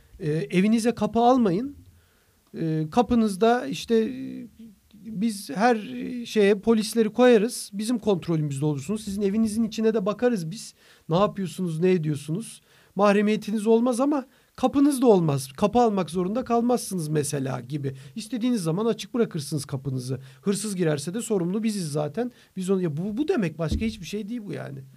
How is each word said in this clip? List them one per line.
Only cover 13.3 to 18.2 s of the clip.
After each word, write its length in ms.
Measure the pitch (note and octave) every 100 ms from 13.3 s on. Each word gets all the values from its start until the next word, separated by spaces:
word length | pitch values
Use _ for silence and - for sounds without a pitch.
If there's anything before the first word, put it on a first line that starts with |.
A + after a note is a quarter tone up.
| G#3+ G#3+ A3 G#3+
olmaz 340 | A3+ B3 A3+
ama 260 | C#4 D4 B3 _ _ -
kapınız 460 | B3+ C#4 C#4+ C4+
da 40 | B3
olmaz. 420 | F#3+ D#3+ C#3 - -
Kapı 220 | G#3 A#3
almak 320 | A#3+ G3 D#3+
zorunda 340 | F3+ F3+ A3+
kalmazsınız 640 | - A#3 A#3+ B3 - F#3 D3+
mesela 520 | D3+ C#3+ C#3+ C3+ B2+
gibi. 340 | A#2 D3 C3+ - -
İstediğiniz 480 | A3+